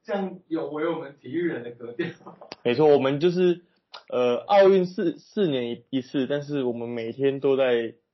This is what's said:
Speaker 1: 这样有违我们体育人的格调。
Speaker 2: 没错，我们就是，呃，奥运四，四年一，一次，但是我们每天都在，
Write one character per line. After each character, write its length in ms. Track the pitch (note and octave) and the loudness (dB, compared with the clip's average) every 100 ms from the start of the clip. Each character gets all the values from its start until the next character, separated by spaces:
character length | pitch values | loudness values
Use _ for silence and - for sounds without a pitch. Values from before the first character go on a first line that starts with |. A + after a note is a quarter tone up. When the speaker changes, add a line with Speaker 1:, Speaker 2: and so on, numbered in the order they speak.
Speaker 1:
这 100 | - | -8
样 260 | G3 F#3+ F3 - | -6 -6 -10 -8
有 200 | D#3+ D#3+ | -8 -6
违 160 | D3+ E3 | -4 -4
我 120 | D#3+ | -6
们 180 | C#3 - | -10 -16
体 120 | B2+ | -8
育 100 | D#3 | -4
人 220 | F3 B2 | -4 -4
的 80 | A#2 | -10
格 220 | - A#2+ | -14 -12
调。 140 | - F3 - - - - - | -8 -8 -10 -20 -20 -20 -6
Speaker 2:
没 120 | B2 | -2
错， 120 | B2 D3+ | 4 6
我 100 | C#3+ | 6
们 220 | C3+ C#3+ | 4 0
就 100 | F3 | 0
是， 340 | F3 F3+ F3 - _ _ - - | 2 2 0 -6 _ _ -20 -6
呃， 260 | B2 B2 A#2+ | -2 0 -2
奥 320 | - G3+ G3 | 2 6 8
运 160 | F#3+ | 6
四， 340 | F3+ G3+ E3+ - | 2 -2 -4 -4
四 300 | _ - F3+ | _ -2 0
年 220 | C3 A#2+ | 0 -4
一， 140 | A#2+ _ | -8 _
一 140 | C3+ | -6
次， 240 | B2 D3 B2+ | -4 -4 -2
但 160 | C#3+ | -4
是 200 | C#3+ C#3+ | -4 -4
我 100 | B2 | -4
们 160 | A#2 A#2 | -4 -6
每 240 | A#2+ A2+ | -6 -8
天 280 | A#2 C#3 C3+ | -2 -2 0
都 160 | C#3 C3+ | 0 2
在， 380 | C3 A#2+ A2+ - _ | 2 2 -2 -8 _